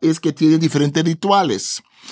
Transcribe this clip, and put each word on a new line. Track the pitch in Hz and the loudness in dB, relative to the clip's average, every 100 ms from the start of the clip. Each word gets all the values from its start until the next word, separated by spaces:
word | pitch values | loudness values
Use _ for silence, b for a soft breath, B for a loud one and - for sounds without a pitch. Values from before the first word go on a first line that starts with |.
es | 160 160 | -2 0
que | 160 | -4
tiene | 135 156 160 | 0 2 2
diferentes | 165 147 147 156 | 2 0 0 0
rituales. | 165 165 196 196 170 98 - - B B B | -2 -2 0 2 2 -4 -6 -10 B B B